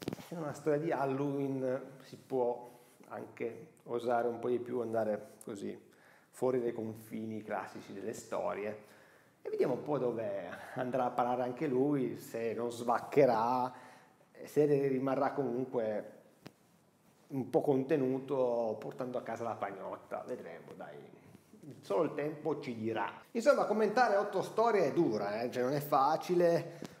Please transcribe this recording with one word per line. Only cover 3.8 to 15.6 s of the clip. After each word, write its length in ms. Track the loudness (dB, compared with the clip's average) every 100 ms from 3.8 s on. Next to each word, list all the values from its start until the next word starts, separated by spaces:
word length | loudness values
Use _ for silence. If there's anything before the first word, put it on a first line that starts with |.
osare 440 | -6 -2 2 2 2
un 100 | 0
po' 100 | -2
di 120 | -2
più, 200 | -2 -4
andare 520 | -2 0 0 -2 -6 -14
così 340 | -12 -8 -8 -10 -16 _ -20 -20 _
fuori 300 | -2 0 2
dai 120 | 0
confini 680 | -2 -6 -8 -10 -8 -6 -8
classici 500 | -6 -6 -6 -12 -14
delle 200 | -10 -8
storie, 800 | -8 -6 -4 -2 -2 -4 -8 -12 -20 -20 -20 _ _
e 80 | -6
vediamo 220 | 0 0
un 80 | 0
po' 160 | -2 0
dove 500 | 0 -2 -4 -4 -8 -10 -10
andrà 320 | -6 -2 0 0
a 40 |
parare 320 | 2 2 2
anche 240 | -2 -2 0
lui, 500 | 2 4 2 0 -4
se 380 | -8 -4 -2
non 160 | -2 -4
svaccherà, 1000 | -2 0 0 4 6 8 6 4 2 0 -6 -18 -20 -20 _ _ -18
se 200 | 0 4
rimarrà 680 | 6 6 4 2 2 2 2
comunque 800 | 0 0 0